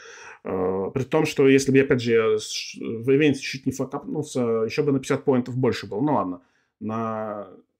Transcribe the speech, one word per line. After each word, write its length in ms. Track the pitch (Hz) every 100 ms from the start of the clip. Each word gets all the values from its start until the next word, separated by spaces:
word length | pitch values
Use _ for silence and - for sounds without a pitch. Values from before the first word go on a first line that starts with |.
| - - - -
Э, 460 | - 95 92 95 95
при 120 | -
том, 240 | 123 156 151
что 200 | - 135
если 240 | 135 135
бы, 80 | 135
опять 220 | 131 127
же, 100 | 117
я 280 | 113 110 107
ш-, 400 | - - - -
в 280 | 135 113 120
ивенте 280 | 139 151 143
чуть 280 | - 135 135
не 40 |
факапнулся, 720 | 131 127 143 - 156 139 135
еще 420 | 117 113 113 151
бы 100 | 143
на 60 | 135
пятьдесят 260 | - 135 143
поинтов 300 | 127 123 123
больше 280 | 127 - 95
было. 160 | 98
Ну 140 | 151 123
ладно, 260 | 92 87 _ _ _ -
на, 680 | 107 110 110 110 107 104 95 98 _